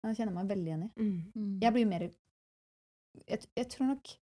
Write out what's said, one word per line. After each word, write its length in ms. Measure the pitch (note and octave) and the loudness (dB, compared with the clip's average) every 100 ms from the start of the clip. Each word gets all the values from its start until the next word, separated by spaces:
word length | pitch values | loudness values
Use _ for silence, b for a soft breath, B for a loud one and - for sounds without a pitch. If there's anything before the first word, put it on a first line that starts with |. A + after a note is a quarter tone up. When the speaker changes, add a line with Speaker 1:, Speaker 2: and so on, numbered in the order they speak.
Speaker 1:
Jeg 140 | A3 A3 | -2 -2
kjenner 160 | A3 | 0
meg 160 | F3 F#3+ | 0 0
veldig 180 | F#3+ E3 | 0 0
igjen 160 | D#3+ | -2
i. 60 | G3+ - | -4 -2
Speaker 2:
Mm. 200 | G#3+ F3+ E3+ A3 | 0 0 -4 -6
Speaker 3:
Mm. 180 | G3+ F#3+ | -4 2
Speaker 1:
Jeg 120 | A#3 | 4
blir 140 | A#3 A3 | 6 4
mer, 200 | F3 E3+ - _ _ _ _ _ _ _ _ _ - - | 2 -4 -8 _ _ _ _ _ _ _ _ _ -20 -6
jeg, 180 | G#3+ - - | -6 -4 -6
jeg 140 | B3 | -6
tror 180 | - C4 | 0 0
nok 180 | C#4 - - | 0 -6 -20